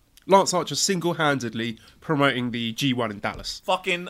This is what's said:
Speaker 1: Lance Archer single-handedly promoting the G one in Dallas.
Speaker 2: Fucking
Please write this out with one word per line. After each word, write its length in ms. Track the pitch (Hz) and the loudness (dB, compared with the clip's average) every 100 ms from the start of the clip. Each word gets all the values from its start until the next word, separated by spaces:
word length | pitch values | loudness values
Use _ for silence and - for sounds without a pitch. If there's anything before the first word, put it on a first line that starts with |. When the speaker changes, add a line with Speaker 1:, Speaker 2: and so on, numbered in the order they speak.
| _ - - | _ -20 4
Speaker 1:
Lance 280 | 190 175 | 6 6
Archer 220 | 175 156 143 | 0 -2 -2
single-handedly 1000 | - 190 165 156 151 139 117 113 117 113 - - | 0 0 0 2 2 2 -2 -4 -4 -6 -16 -16
promoting 500 | - 147 139 127 123 | -4 2 2 2 -4
the 220 | 117 117 | -4 -4
G 200 | 113 139 | -2 0
one 160 | 123 113 | 0 -2
in 100 | 104 | -4
Dallas. 420 | 107 95 - - | -6 -6 -10 -10
Speaker 2:
Fucking 460 | - 185 190 175 | -2 -2 0 -4